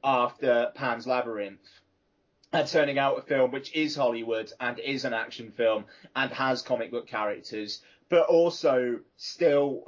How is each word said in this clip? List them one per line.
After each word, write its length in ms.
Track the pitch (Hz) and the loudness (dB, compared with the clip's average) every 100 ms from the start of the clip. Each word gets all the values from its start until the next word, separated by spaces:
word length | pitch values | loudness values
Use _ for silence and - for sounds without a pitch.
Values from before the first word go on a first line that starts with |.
after 680 | 139 127 120 - 131 120 120 | 0 2 0 0 2 2 2
Pan's 320 | - 135 117 120 | -4 -4 -4 -2
Labyrinth 540 | 127 117 110 98 98 _ _ _ _ _ _ _ _ _ | -2 -2 -6 -8 -12 _ _ _ _ _ _ _ _ _
and 120 | 170 143 | -2 0
turning 300 | 165 143 139 | 2 2 2
out 200 | 139 135 | 0 0
a 40 | |
film 300 | - 139 127 | -2 2 2
which 220 | 135 - | 0 -6
is 220 | 156 151 143 | -4 -2 0
Hollywood 560 | 127 117 113 110 110 - | 0 0 -4 -4 -6 -6
and 200 | 123 117 | -6 -4
is 240 | 120 135 131 | -6 -4 -4
an 80 | |
action 380 | 113 113 - 113 | -4 -6 -12 -16
film 340 | - 113 107 104 - - 135 | 0 2 2 -4 -20 -10 -4
and 160 | 135 | -4
has 300 | 127 131 123 | -2 -2 -2
comic 300 | - 123 113 | -2 -4 -2
book 160 | 120 - | -6 -6
characters, 760 | 113 107 - - 107 104 - - _ _ | -4 -4 -4 -8 -10 -8 -12 -16 _ _
but 160 | 175 156 | 2 6
also 720 | 165 170 170 151 131 123 117 - _ | 6 4 2 2 2 2 -4 -8 _
still 640 | - - 170 143 143 127 | -16 0 4 4 2 -2